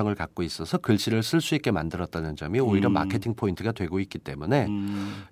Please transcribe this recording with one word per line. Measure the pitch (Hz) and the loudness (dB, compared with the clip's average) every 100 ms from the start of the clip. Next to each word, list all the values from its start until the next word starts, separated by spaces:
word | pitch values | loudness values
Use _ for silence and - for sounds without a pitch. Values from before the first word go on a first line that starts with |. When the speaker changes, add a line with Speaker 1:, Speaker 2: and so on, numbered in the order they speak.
| 104 | 0
Speaker 1:
갖고 | 101 80 - | 0 -4 -4
있어서 | 87 - 80 175 | -4 -4 -4 -2
글씨를 | - 104 - 113 | 4 4 4 0
쓸 | 110 165 | 2 2
수 | - | 2
있게 | 151 - | 0 2
만들었다는 | 95 80 90 85 85 80 71 | 0 0 -4 -4 -4 -4 -4
점이 | 76 113 | -2 2
오히려 | 127 98 117 | 4 4 4
Speaker 2:
음. | |
Speaker 1:
마케팅 | 92 95 110 117 | 2 2 -2 -2
포인트가 | 110 101 90 101 | 0 0 0 -2
되고 | 113 87 92 | -2 -2 -2
있기 | 98 - | -4 -6
때문에 | - 69 78 139 104 | -8 -6 0 2 2
Speaker 2:
음. | 104 101 101 101 101 98 | 0 -2 -4 -6 -8 -8